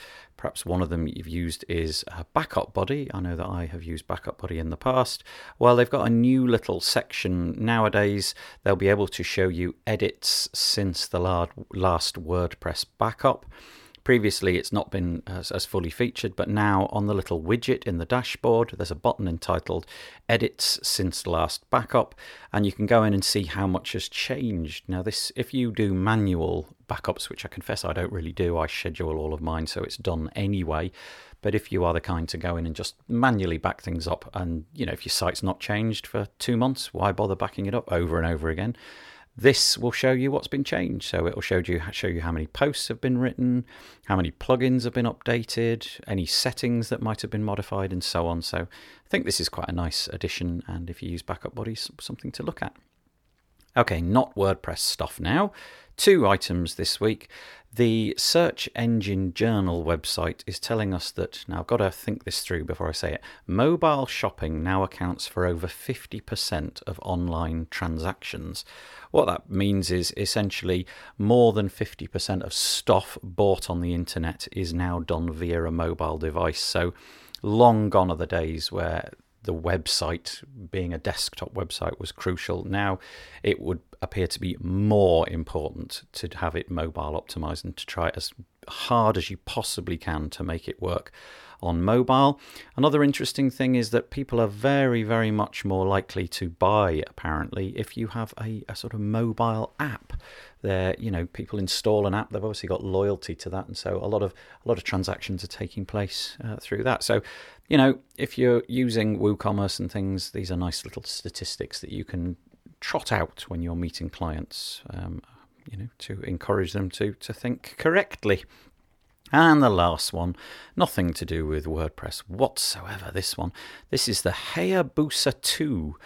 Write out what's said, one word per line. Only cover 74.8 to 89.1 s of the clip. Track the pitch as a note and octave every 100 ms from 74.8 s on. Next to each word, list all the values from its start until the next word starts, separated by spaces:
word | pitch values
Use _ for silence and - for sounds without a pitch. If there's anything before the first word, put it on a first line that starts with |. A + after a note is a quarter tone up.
| F2+ F2
done | E2 E2 E2+
via | D#2+ E2+ E2+
a | E2
mobile | E2 E2 E2 D#2+ D#2+
device. | D#2+ E2+ E2+ -
So | - E2+ F2 - - - - -
long | G2+ A2 A#2+ A2 G#2
gone | G2 F2+
are | E2
the | D#2+
days | F2 D#2+ D#2+ -
where | F#2 E2+ E2 - - _ _
the | -
website, | E2 E2+ E2+ - - D#2+ E2+ - - C#3 C3 F2+
being | F#2+ F2
a | E2
desktop | - - - - -
website, | - - - E2 -
was | -
crucial. | - F#2 F2+ - F2+
Now | F2 G2 G2+ F#2 - - - -
it | G#2 -
would | A#1+ E2 _ -
appear | - G2+ F2
to | -
be | F2+ -
more | F2 F#2+ G#2 G#2 F#2+ E2 -
important | E2 D#2+ D#2+ D2 - - - -
to | - E2+ -
have | E2+
it | D#2+ -
mobile | E2+ D#2+ D#2+ D2+ D#2
optimized | - E2 D#2 D#2+
and | E2+ -
to | -
try | - E2
as | - - - - _ -
hard | - - A#2+ A2